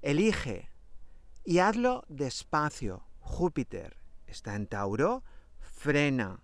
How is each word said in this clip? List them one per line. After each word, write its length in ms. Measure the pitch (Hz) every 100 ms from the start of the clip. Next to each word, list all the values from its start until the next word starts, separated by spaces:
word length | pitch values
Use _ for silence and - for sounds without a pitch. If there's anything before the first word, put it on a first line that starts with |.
Elige. 680 | - 147 214 196 135 92 - - - - - - - -
Y 160 | - 175
hazlo 460 | 190 220 247 254 -
despacio. 920 | 143 139 - - - 151 - 107 92 - -
Júpiter 760 | - - 175 151 127 92 - - - - -
está 300 | - - 104
en 100 | 101
Tauro, 580 | 104 101 107 160 247 - - - -
frena. 800 | - - 143 147 147 131 101 95